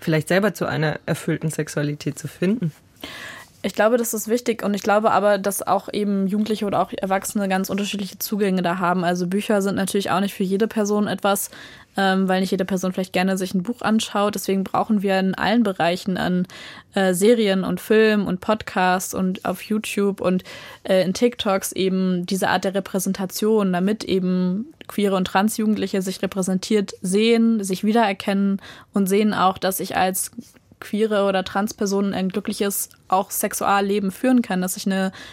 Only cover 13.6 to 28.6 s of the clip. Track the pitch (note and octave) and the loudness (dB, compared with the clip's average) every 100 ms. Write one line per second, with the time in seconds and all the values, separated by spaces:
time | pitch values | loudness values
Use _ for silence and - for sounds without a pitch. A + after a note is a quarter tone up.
13.6 | F3 B3 G#3+ A3 - G#3+ G3+ G#3+ - G3 | -4 -4 0 0 0 0 0 -2 -2 -2
14.6 | F#3 - G3+ G#3+ G3 F#3+ F#3+ E3+ - A#3 | 0 -2 0 0 2 2 0 0 2 2
15.6 | G#3+ F#3 E3 F3 - F3+ - F3+ F3+ - | 2 2 0 0 -2 -2 0 0 -2 -8
16.6 | - - - - F#3+ F3 G#3 A#3 G#3 F#3+ | -18 -20 -6 0 0 4 4 6 4 2
17.6 | F#3 F3+ - A3 A3 G#3+ G3 F#3 - A3 | 0 -2 2 4 6 4 0 -2 0 -2
18.6 | - - F#3 F#3 - - F#3 F#3 - F#3 | -2 0 2 2 0 -2 -2 -2 -4 -4
19.6 | - G#3+ - - G3+ G3 - F#3 - - | -4 -4 -2 0 0 0 0 0 -2 -12
20.6 | - - - F#3+ F#3 F#3 A#3+ A#3+ G#3+ F#3+ | -18 -10 0 2 2 2 0 0 -2 -2
21.6 | - - F#3+ F#3+ F#3 F3+ F3+ F#3+ G3 F#3 | -2 -2 0 2 0 0 -2 -2 0 0
22.6 | F#3+ F#3+ F#3 F#3+ G3 F#3+ F#3 - G#3+ A3 | 0 -2 -2 -2 -2 -4 -6 -2 2 2
23.6 | F#3+ F3+ F#3+ A3 - F#3+ F3+ F#3 F3+ F#3+ | 2 2 0 -2 -2 0 2 0 0 -2
24.6 | D4 - - - G3+ F#3+ F#3 F#3+ G#3+ - | -6 -14 -8 -2 0 0 0 2 0 0
25.6 | G#3+ G3+ F#3+ G3+ F#3 F#3+ F#3+ G3 F#3 F#3 | 0 0 0 -2 -4 -4 -4 -2 0 -2
26.6 | - G#3+ G3 - F#3 G3 A3+ A3+ A3+ A3+ | 2 0 0 -4 0 2 4 6 4 2
27.6 | G3 F#3 G#3 A3 G#3+ G3 - G3 G3 G3 | -2 -2 2 4 2 0 -2 0 2 0